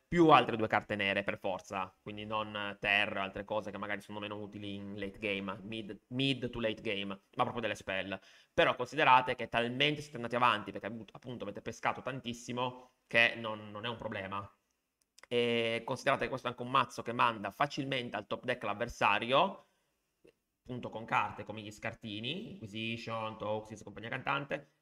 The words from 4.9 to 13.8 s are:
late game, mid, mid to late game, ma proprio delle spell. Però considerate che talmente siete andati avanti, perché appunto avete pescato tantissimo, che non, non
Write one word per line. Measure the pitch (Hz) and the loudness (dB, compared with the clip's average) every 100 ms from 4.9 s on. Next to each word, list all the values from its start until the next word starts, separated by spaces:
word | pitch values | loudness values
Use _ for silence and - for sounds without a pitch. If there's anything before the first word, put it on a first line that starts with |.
| 101 | -6
late | 98 101 | -8 -4
game, | 104 98 98 95 | -2 -2 -2 -6
mid, | 98 113 101 101 - | -8 -8 -8 -12 -8
mid | 123 135 127 120 | -2 0 0 -4
to | 120 | -2
late | 113 107 | -4 -2
game, | 110 98 101 | -4 -4 -4
ma | 98 _ - | -8 _ -2
proprio | 120 117 | -2 -2
delle | 110 101 | -4 -4
spell. | - 95 95 95 - - _ | -4 -4 -2 -6 -10 -20 _
Però | - 147 120 | 4 4 2
considerate | 123 143 139 127 127 120 | -2 2 8 8 6 -2
che | 117 | 0
talmente | 117 120 127 147 151 | 2 2 2 2 0
siete | - 120 | -6 -8
andati | 117 120 | -4 2
avanti, | 123 104 92 | 4 4 0
perché | 101 101 113 104 | -8 -8 -8 -12
appunto | - 131 117 | -14 -12 -8
avete | 98 104 | -8 -8
pescato | - - 123 107 | -10 -2 -2 -2
tantissimo, | 127 135 120 117 - 123 127 123 - _ - | -4 -6 -6 -8 -6 -2 -2 -4 -14 _ 2
che | 117 117 117 | 6 6 4
non, | 113 107 107 | -6 -8 -10
non | 104 | -8